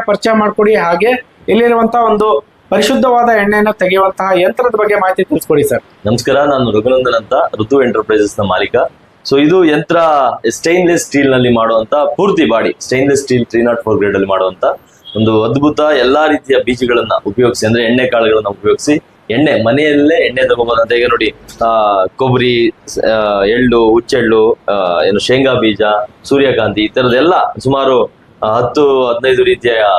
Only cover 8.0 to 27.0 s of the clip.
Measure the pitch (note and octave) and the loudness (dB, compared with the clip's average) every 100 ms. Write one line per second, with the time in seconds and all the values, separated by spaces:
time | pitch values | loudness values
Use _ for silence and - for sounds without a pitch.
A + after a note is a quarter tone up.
8 | G#2+ A2 G#2 - G2 F2+ G2 A#2+ C3 - | 0 0 0 -2 -4 -2 -2 -2 -2 -6
9 | _ _ - C#3 D3+ F#3 E3 D3+ D3+ E3+ | _ _ -2 2 2 4 2 0 0 0
10 | E3 D3 B2 - A2 - E3 F3+ F3 E3+ | 2 2 0 -2 -6 -4 -2 0 2 0
11 | - C#3+ C3+ B2+ B2 A#2 A2+ A2+ A2 D3 | -2 0 2 2 2 2 2 0 0 -2
12 | B2+ - G3 - B2 A2+ - - - B2+ | -2 0 0 2 2 0 -2 -6 -4 -2
13 | C#3+ C3+ - B2 A#2 A#2 A#2+ A#2 A2 G2+ | 0 0 0 -2 0 0 0 0 -2 0
14 | G2+ G2 G2 F#2+ F#2 F#2 A#3+ C#4 _ _ | 0 0 0 0 -2 -2 -4 -4 _ _
15 | - G#2 A2 A2 A2 C3+ D3 D3+ D3+ C#3+ | -10 -2 0 2 0 0 0 0 0 2
16 | B2 D3 D#3 D3 - B2+ B2 B2 B2 A#2 | 2 2 0 -2 0 -2 0 -2 0 0
17 | A2+ - G#2 G2 B2 - A2 A#2 A#2 B2+ | 0 -4 -4 0 0 0 0 0 0 0
18 | B2+ A#2 A2 A2 G#2 F#2+ G#2 G#2 C#3+ D3+ | 0 0 2 0 -2 -4 -2 -2 0 -2
19 | - _ - A#2+ D3+ G#2+ A2+ C3+ D3+ C#3+ | -4 _ -6 -2 0 0 0 0 0 2
20 | D3 E3 B2+ B2+ B2+ A#2+ A#2 A#2 A2+ A#2+ | 2 2 0 0 0 0 0 0 0 0
21 | A#2+ A#2+ G#2+ - - - A2+ A2+ G#2 G2 | 0 0 -2 -6 -16 -4 0 0 0 0
22 | F#2+ - C3 B2 B2 A#2+ A2+ - - - | -2 -2 -2 0 0 0 0 -2 -12 -4
23 | - A2 G#2 G2+ G2+ A#2+ B2+ A#2 A2+ A#2 | -2 0 0 0 0 0 2 2 2 2
24 | A#2 C3 A#2 A2 A2 A#2+ - G2+ F2+ E2+ | 0 -2 0 2 2 -2 -4 -2 -2 0
25 | F2+ G2+ G2 B2+ C3+ B2 A2 G2+ G#2+ G#2 | 0 -2 0 0 0 0 -2 0 0 -2
26 | - - - C#3 C3+ A#2 G#2+ G2+ G#2+ - | -4 -12 -4 0 2 0 -2 -2 -2 0